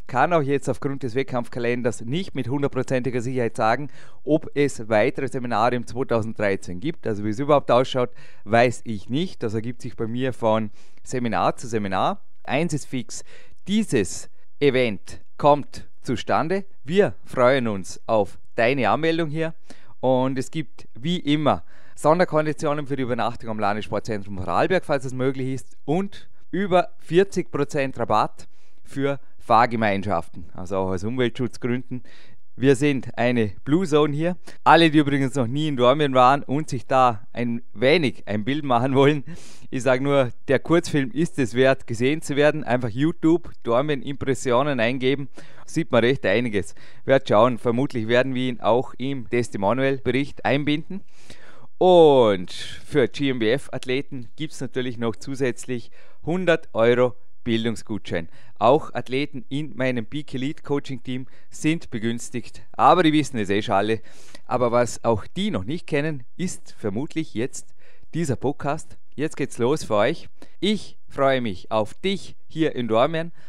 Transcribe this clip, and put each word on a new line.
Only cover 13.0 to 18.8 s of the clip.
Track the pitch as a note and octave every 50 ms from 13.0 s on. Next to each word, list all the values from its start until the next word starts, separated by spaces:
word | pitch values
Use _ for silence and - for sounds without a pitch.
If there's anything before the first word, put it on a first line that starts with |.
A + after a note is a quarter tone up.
| A2 - - - - - - - - - - - - F3+
dieses | G3+ A3+ G#3 - - A2+ F#2 - - - - - - - - - - -
Event | C#3+ C#3 A#2+ C3 B2 A#2 G2 F#2 - - - - - - -
kommt | - - C#3+ D3 D3 - - - - - - - -
zustande. | - - A#2+ G2+ - - G2 G#2+ C#3 D#3+ F#3+ G3 G3 - - -
Wir | - C3 F3 G3+ G3 B2+ - - -
freuen | - - B2+ B2 B2 C#3 C3+ A#2+ A2+
uns | G2+ F#2+ F2+ - - - -
auf | - A2+ G#2+ G2 F#2+ - - - - -
deine | - A2+ B2 C#3+ C#3